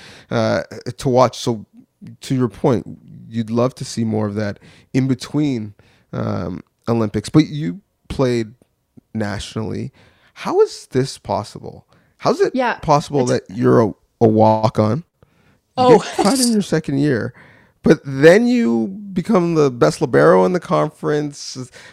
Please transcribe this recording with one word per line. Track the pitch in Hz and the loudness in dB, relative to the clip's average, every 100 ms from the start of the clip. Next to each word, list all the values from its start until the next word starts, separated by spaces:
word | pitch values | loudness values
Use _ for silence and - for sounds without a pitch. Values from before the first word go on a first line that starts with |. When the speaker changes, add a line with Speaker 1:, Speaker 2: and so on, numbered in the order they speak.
| - - - | -20 -20 -6
Speaker 1:
uh, | 120 110 104 - 110 - 120 | -2 0 -2 -4 -10 -12 -6
to | 143 | 0
watch. | 123 123 - | 2 2 0
So | - 113 95 _ _ _ - 113 | -6 -6 -8 _ _ _ -20 -18
to | - 131 | -6 -2
your | 123 | -2
point, | - 156 110 - - - - - | 0 0 0 -2 -14 -20 -20 -10
you'd | 113 110 | -6 -4
love | 120 123 - | 0 -2 -2
to | |
see | 135 - 113 | -8 -4 -4
more | 107 104 | -2 -4
of | 101 | -4
that | 104 - - - _ | -8 -8 -16 -20 _
in | 135 131 | -2 0
between, | 127 - 147 151 123 107 - _ _ _ | -2 -4 -4 -2 -4 -8 -14 _ _ _
um, | 131 113 104 90 90 - _ - | -8 -6 -6 -6 -10 -14 _ -4
Olympics. | 113 110 107 - | -2 -2 -4 0
But | 156 151 | 2 2
you | 147 160 185 - _ - | -2 -8 -8 -16 _ -12
played | - 131 120 110 120 _ _ _ _ _ | -4 -2 -2 -4 -10 _ _ _ _ _
nationally. | 110 104 101 - 110 107 104 127 - _ _ _ | -8 -6 -8 -10 -8 -8 -8 -10 -14 _ _ _
How | - - 359 | -14 -4 0
is | 427 - - | 0 -2 -6
this | - 139 - | -4 -4 -6
possible? | - 98 113 - - - _ _ _ _ | -8 -6 -6 -14 -18 -20 _ _ _ _
How's | - 277 | -2 0
it | 392 254 | 0 0
Speaker 2:
Yeah, | 247 - | -4 -4
Speaker 1:
possible | - 147 - 143 127 | 0 0 0 -2 -2
Speaker 2:
it's | 127 - | -2 -4
Speaker 1:
that | 95 | -2
you're | 127 123 | 2 4
a, | 110 - _ _ | 2 -2 _ _
a | 113 | 2
walk-on? | 110 107 110 110 - 107 131 | 6 4 4 0 0 0 0
You | - _ _ _ _ _ _ - | -6 _ _ _ _ _ _ 2
Speaker 2:
Oh. | 254 220 | 6 6
Speaker 1:
get | - - | 4 0
cut | 208 262 | 0 2
in | 240 | 2
your | 220 | 0
second | 180 160 160 139 | 0 -2 -2 -2
year, | 147 120 113 - - _ _ _ | 0 -2 -4 -10 -20 _ _ _
but | - 160 | 2 2
then | 139 135 156 190 240 | 2 4 6 8 6
you | 247 233 233 220 190 202 | 2 0 0 -2 -6 -8
become | 185 170 214 170 160 | -6 0 2 2 2
the | 143 | 2
best | 120 151 - | 2 0 0
libero | 147 135 156 185 185 | 0 4 4 4 2
in | |
the | 180 | 0
conference, | - 156 151 - 156 147 147 143 - 131 127 - - | -2 -2 -2 -4 -4 -4 -4 -10 -14 -14 -14 -18 -20